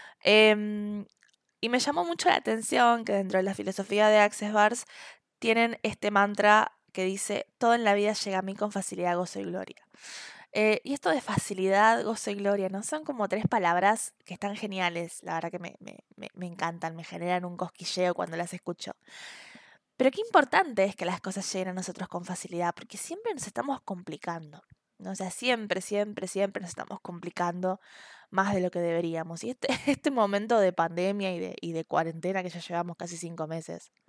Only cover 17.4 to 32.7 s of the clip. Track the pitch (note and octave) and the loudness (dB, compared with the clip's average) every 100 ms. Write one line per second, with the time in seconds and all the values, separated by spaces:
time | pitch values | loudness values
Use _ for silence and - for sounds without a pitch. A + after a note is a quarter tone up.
17.4 | F3+ F3 F3 - E3+ F3+ F3+ F3 F3 E3 | -4 -6 -8 -6 -6 0 0 0 -4 -6
18.4 | F3 F3+ - F3 - - _ - - - | -8 -8 -8 -8 -10 -14 _ -20 -18 -18
19.4 | - - - _ _ - C4 G4+ A4+ F#4+ | -20 -20 -20 _ _ 0 2 2 4 6
20.4 | C#4+ E4+ E4+ G#3 G3 - F3 F#3 F#3+ G3 | 6 4 2 2 0 0 -4 -4 -6 -6
21.4 | - F#3+ F#3 F#3 F#3 - F#3 F3 F3+ F3+ | -4 -4 -4 -4 -8 -8 -8 -8 -6 -8
22.4 | - E3+ F3 - - G#3 - F#4 A4+ D#4 | -6 -2 -2 -4 -12 -12 -10 -8 -6 -6
23.4 | G3 - C4+ B3+ - F3+ F3 D3+ - E3 | -6 -6 -4 -6 -6 -10 -10 -10 -8 -8
24.4 | D3+ D3+ _ _ _ _ F#3+ F#3+ F#3 - | -12 -20 _ _ _ _ -12 -8 -8 -4
25.4 | B3 A#3 G#3 F#3 - G3+ G#3 - F#3 G3 | -2 -2 -2 -6 -2 -2 -2 -6 -6 -2
26.4 | G3 G3+ F3 - - G3+ - E3+ E3+ - | -2 -4 -10 -10 -10 -12 -12 -12 -10 -4
27.4 | F3 F3 F#3 G3 _ - - - _ F#3 | -4 -2 -4 -4 _ -20 -20 -20 _ 0
28.4 | G3 G3 F3+ F3 E3+ E3 E3+ E3 E3 E3+ | 2 0 0 0 0 0 -2 -4 -6 -8
29.4 | A3+ B3+ - B3+ C#4+ C4+ D4 B3+ G3+ G3+ | -10 -4 -2 0 0 0 0 2 2 2
30.4 | A3 A#3 F#3 F3 E3 E3+ F#3+ G3+ F#3+ F3 | 4 4 4 4 0 0 0 0 -2 -4
31.4 | F#3 - E3 D#3+ - D3+ E3 E3 F3+ F#3+ | -6 -8 -6 -6 -2 0 0 -4 -4 -4
32.4 | F3+ E3+ - | -4 -10 -6